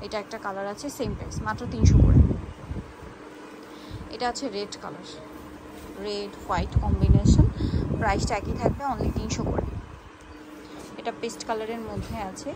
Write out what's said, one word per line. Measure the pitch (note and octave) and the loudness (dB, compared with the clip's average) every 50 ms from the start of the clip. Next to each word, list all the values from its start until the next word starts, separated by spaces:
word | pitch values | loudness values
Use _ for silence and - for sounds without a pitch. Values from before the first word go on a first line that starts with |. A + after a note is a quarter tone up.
| G#3 | -10
এটা | G3+ G3 G#3+ G3 | -6 -6 -6 -6
একটা | - - A3 - | -6 -10 -8 -6
color | G#3 G3 G3 G3 G3+ F#3+ | -6 -6 -4 -6 -6 -6
আছে, | - - C#4+ - - | -6 -8 -10 -6 -4
same | B3+ - - | -4 -4 -4
price, | - - - - - A3 G#3+ | -6 -8 -8 -8 -6 -4 -4
মাত্র | G#3+ - B3 A#3+ B3 | -6 -6 -6 -8 -2
তিনশো | A3+ G#3+ - - - - | 6 8 8 10 10 10
করে। | - - - - - - - - - - - - - - - - - - - - - - - - - - - - - - - - - - - - - - - - - - | 10 10 10 8 8 6 -2 -4 -10 -14 -16 -12 -10 -10 -10 -10 -12 -16 -18 -18 -18 -18 -18 -18 -18 -18 -18 -18 -18 -18 -18 -18 -18 -18 -18 -16 -14 -14 -14 -12 -12 -6
এটা | G#3+ B3 A#3+ | -4 -2 -2
আছে | A#3+ - C#4+ B3+ G3 | -2 -2 -6 -6 -4
red | G3+ G#3 G3+ - - | -6 -8 -8 -10 -12
color, | - F3 D3 - - - - - - - - - - - - - - - - - - - - - G3 | -10 -12 -12 -12 -14 -14 -16 -16 -16 -16 -16 -16 -16 -16 -18 -18 -18 -18 -16 -16 -16 -14 -12 -10 -6
red | G#3 G#3 G3+ G3+ G3+ - - - | -6 -6 -6 -6 -8 -10 -12 -4
white | - G3 F3 F3 - - - - | -2 0 0 0 2 2 2 4
combination, | - G3 F#3+ F3+ - - - G#3+ A3+ - - - - - - - - - - - - - - | 4 4 4 6 8 8 8 8 8 8 8 8 4 4 -2 -4 -2 0 -2 0 -2 -2 0
প্রাইসটা | - G#3 G3 G#3 - - A#3+ G3+ | 2 2 2 2 0 -2 -2 -2
একই | - - - - | -4 -4 -6 0
থাকবে, | A#3+ A3+ A3 - C#4 C#4 | 0 0 0 0 -4 -4
only | B3 G#3+ - - - - | -2 -2 -2 -2 -2 -4
তিনশো | - - - - - - | -4 -4 -4 -4 -2 -2
করে। | - - - - - - - - - - - - - - - - - - - - - - - - - - - - - - | -2 -2 -4 -4 -8 -10 -12 -14 -18 -20 -20 -20 -20 -20 -20 -20 -20 -20 -18 -18 -18 -18 -18 -18 -16 -16 -16 -16 -16 -10
এটা | - A#3+ A3 - | -8 -8 -8 -6
paste | - A#3 - - - - | -8 -8 -8 -8 -6 -6
কালারের | A3+ A3 A3 A3 A#3 A#3 A3 A3 | -4 -4 -4 -6 -6 -8 -8 -8
মধ্যে | G#3 G3+ G3 - A3+ A3+ G#3 F#3+ | -6 -8 -6 -6 -6 -8 -8 -8
আছে | F#3+ G3 - C#4 D#4 | -10 -10 -10 -10 -10